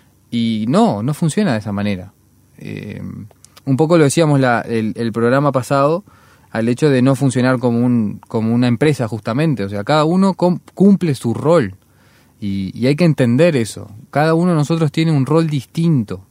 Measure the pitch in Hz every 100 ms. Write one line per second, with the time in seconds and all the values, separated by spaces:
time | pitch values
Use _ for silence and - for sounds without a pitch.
0 | _ _ _ 120 113 110 110 180 226 104
1 | 123 151 165 214 202 110 107 101 104 92
2 | 92 _ _ _ _ - - - - 98
3 | 95 98 104 _ _ _ 139 131 156 170
4 | 143 165 156 139 127 117 - 113 110 117
5 | 117 113 117 135 147 131 - 139 143 170
6 | - - _ _ _ 113 113 123 151 127
7 | 131 135 139 127 127 127 123 117 123 120
8 | 104 107 - 113 110 120 123 117 151 139
9 | 113 110 - 120 160 107 98 104 110 151
10 | 151 185 196 175 180 175 - - 196 196
11 | 170 127 120 113 135 170 101 95 _ _
12 | _ _ _ - 104 98 95 110 123 147
13 | 170 147 123 123 175 139 110 - 101 -
14 | - 139 156 165 180 160 143 165 151 -
15 | 160 147 131 160 165 147 - - 165 143
16 | 101 92 -